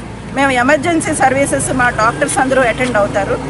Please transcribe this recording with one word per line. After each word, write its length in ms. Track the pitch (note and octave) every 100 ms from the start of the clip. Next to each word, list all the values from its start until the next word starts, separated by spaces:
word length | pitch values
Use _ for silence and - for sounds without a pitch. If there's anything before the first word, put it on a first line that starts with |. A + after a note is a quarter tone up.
| - - -
మేము 160 | C4 C#4
ఎమర్జెన్సీ 640 | C4 C4 D4+ F4 D#4+ -
సర్వీసెస్ 580 | D4+ C4 C4 C#4 C#4 -
మా 160 | C4 A#3+
డాక్టర్స్ 500 | A#3 A3 - - G4+
అందరూ 240 | C4 C4
అటెండ్ 340 | A#3+ A#3 B3+ A3
అవుతారు. 420 | G3+ G#3 F#3+ E3+